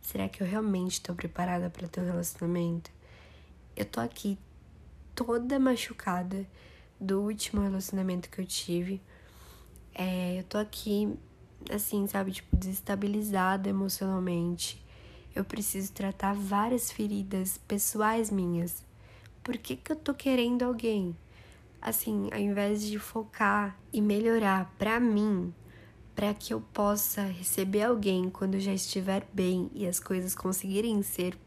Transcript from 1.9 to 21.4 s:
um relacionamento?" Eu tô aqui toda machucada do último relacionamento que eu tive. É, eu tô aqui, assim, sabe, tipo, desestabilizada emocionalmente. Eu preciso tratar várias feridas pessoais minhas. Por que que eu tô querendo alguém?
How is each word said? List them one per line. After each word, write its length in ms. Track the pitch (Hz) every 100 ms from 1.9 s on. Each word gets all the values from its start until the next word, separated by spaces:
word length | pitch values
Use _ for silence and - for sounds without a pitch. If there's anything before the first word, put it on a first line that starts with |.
| -
um 60 | 180
relacionamento?" 840 | 175 175 - 170 175 170 170 - - - - - - - - - -
Eu 80 |
tô 160 | 208 -
aqui 380 | 233 - 208 196 - - - - - - -
toda 440 | - 240 233 240 277
machucada 880 | 262 240 - 233 - 180 180 190 196 - - - - -
do 220 | 196 196
último 400 | 202 214 - 208
relacionamento 720 | 202 190 190 196 190 180 175
que 100 | -
eu 60 | 180
tive. 560 | - - 175 180 196 - - - - - - - - -
É, 440 | - 185 185 180 180
eu 60 |
tô 120 | 185 208
aqui, 580 | 208 - - 202 208 - - - - - -
assim, 360 | 208 208 208 202
sabe, 260 | 196 196
tipo, 240 | 190 - -
desestabilizada 1120 | 185 190 - 196 202 208 214 196 185 196 196
emocionalmente. 1120 | 196 196 - 196 190 185 175 170 175 - - - - - - - -
Eu 80 |
preciso 480 | 196 226 202 196 196
tratar 420 | - 196 190 196
várias 560 | 202 196 202 220 247 -
feridas 680 | - 214 202 190 196 185 - -
pessoais 600 | 202 196 214 214 226 220
minhas. 520 | 202 180 170 170 - - - - - - -
Por 140 | - 247
que 180 | - 254
que 160 | -
eu 40 | 311
tô 180 | 302
querendo 480 | 285 277 254 240 247
alguém? 520 | 247 240 226 214 180 170 - -